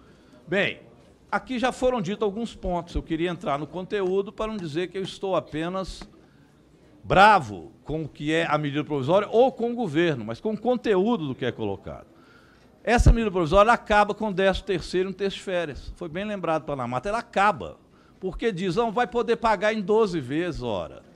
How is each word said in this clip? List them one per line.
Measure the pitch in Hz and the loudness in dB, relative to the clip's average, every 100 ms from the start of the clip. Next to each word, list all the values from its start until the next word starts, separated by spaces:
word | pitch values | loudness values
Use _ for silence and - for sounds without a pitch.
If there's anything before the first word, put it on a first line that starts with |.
| - - - - - | -20 -20 -20 -20 -4
Bem, | 190 147 82 - - - _ _ | -2 0 -4 -14 -20 -20 _ _
aqui | 202 - 254 | -6 -4 -2
já | 240 | -2
foram | - 254 247 | 0 0 0
ditos | 170 208 | -4 -2
alguns | 214 202 233 - | -2 -2 -8 -6
pontos. | 190 175 170 | -4 -4 -4
Eu | 151 | -8
queria | 143 160 175 | -4 -2 -2
entrar | 170 156 139 | -2 -4 -4
no | 151 | -4
conteúdo | 175 185 208 185 190 202 | -8 -6 -2 0 0 -2
para | - 220 | -6 -6
não | 220 | -6
dizer | 170 156 180 | -6 -4 -6
que | 190 | -6
eu | |
estou | 185 - 196 170 | -8 -6 -2 -2
apenas | - 147 170 190 180 - - - - _ _ _ _ _ - - | -2 -6 -4 -6 -8 -12 -18 -20 -20 _ _ _ _ _ -20 -20
bravo | - 170 208 196 117 92 76 - | 2 6 8 6 2 -8 -14 -16
com | - 160 | -8 -8
o | 147 | -8
que | - 147 | -8 -2
é | 160 156 | 0 0
a | 151 | 0
medida | 151 143 | 0 -4
provisória | 135 147 131 190 196 | -2 -2 2 2 4
ou | 220 254 | 4 4
com | - 233 | 2 -4
o | 240 | -2
governo, | 202 147 170 120 | -2 0 0 0
mas | 107 117 | -6 -6
com | 214 | -4
o | 214 | -2
conteúdo | 247 247 233 185 208 226 147 | 0 0 2 2 4 0 -2
do | 123 | -4
que | |
é | 123 | -4
colocado. | 110 104 95 - 60 - - - - _ _ _ _ | -4 -6 -6 -10 -14 -16 -20 -20 -20 _ _ _ _
Essa | - 240 - | 0 6 6
medida | 233 214 | 6 2
provisória | 180 151 196 214 | 0 4 6 6
acaba | 226 - 208 208 | 4 4 4 4
com | 202 214 | 0 -4
o | |
décimo | 180 190 180 - | 2 2 2 -2
terceiro | 175 - 180 190 | -4 -2 -2 -2
e | |
um | |
terço | 185 196 - | -2 -4 -4
de | |
férias. | - 180 160 123 - - | -4 -4 -4 -8 -14 -12
Foi | 175 | -10
bem | 165 | -8
lembrado | 214 202 165 160 | -6 -4 -2 -2
pela | 143 143 120 | -2 -4 -4
Mata, | 127 202 | -4 -2
ela | 226 | -4
acaba. | 233 196 196 151 80 - _ _ _ _ | -2 2 2 2 -6 -12 _ _ _ _
Porque | 185 - 233 | -8 -2 -2
diz, | 170 190 175 | 0 0 0
não, | 233 | 0
vai | 202 240 | 0 0
poder | 240 233 226 | -2 0 0
pagar | 226 202 214 | 2 2 2
em | 220 | 0
doze | 185 214 214 165 | 2 4 4 0
vezes, | 120 147 175 120 | -2 -2 -2 -4
ora. | 120 98 78 - - | -4 -4 -4 -12 -20